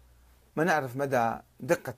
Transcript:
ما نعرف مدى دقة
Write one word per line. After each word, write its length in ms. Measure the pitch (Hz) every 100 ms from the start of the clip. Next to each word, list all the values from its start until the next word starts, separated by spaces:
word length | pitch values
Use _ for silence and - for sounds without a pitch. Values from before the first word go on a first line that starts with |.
| - - _ _ _ -
ما 80 |
نعرف 320 | 170 156 131 127
مدى 400 | 143 127 117 117 - -
دقة 340 | 131 170 -